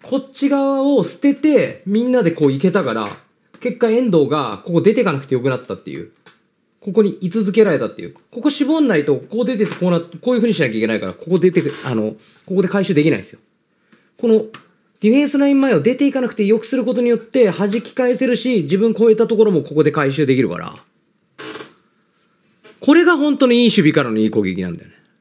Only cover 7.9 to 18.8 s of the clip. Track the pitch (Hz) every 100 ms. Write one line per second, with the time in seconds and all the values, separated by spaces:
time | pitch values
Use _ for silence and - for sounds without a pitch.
7.9 | - - - _ 233 294 285 269 320 277
8.9 | 170 143 127 - 220 240 226 202 - 180
9.9 | 170 170 165 247 247 233 175 131 110 110
10.9 | 110 95 90 - 180 180 175 143 - 139
11.9 | 113 107 - _ _ - 190 180 202 190
12.9 | 151 151 104 - - _ _ _ _ _
13.9 | _ _ _ 233 220 214 - _ _ _
14.9 | _ 208 262 294 285 277 277 269 180 143
15.9 | 254 285 269 247 - 202 220 - 269 233
16.9 | 247 240 226 - 262 214 - 202 220 -
17.9 | - 247 247 254 240 262 233 143 190